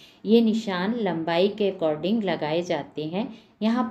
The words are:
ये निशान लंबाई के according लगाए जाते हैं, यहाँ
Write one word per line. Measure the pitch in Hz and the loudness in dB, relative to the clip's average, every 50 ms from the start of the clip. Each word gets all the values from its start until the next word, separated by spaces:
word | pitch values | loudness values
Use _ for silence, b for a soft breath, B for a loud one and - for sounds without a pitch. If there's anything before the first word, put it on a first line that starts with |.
| B B B B B | B B B B B
ये | 196 226 233 | 4 6 6
निशान | 233 220 196 226 - 202 185 180 185 214 247 | 6 4 2 0 -2 -2 -2 -2 -2 -2 -2
लंबाई | 240 202 180 165 165 160 170 165 175 190 208 | -2 0 -2 -2 -2 0 0 2 2 2 2
के | 208 - 202 190 | 2 0 -2 -2
according | 185 - 165 156 151 151 160 190 226 226 196 | 0 0 0 0 0 0 -2 0 0 0 0
लगाए | 180 160 - 156 147 160 175 175 | 0 -2 -2 -2 -2 -2 -2 -2
जाते | 180 165 143 135 - - 147 156 | -2 -2 -4 -4 -6 -8 -8 -6
हैं, | 156 175 202 254 - B B B B B B | -4 -4 -4 -6 -6 B B B B B B
यहाँ | 208 226 233 254 233 - | -2 0 0 0 0 0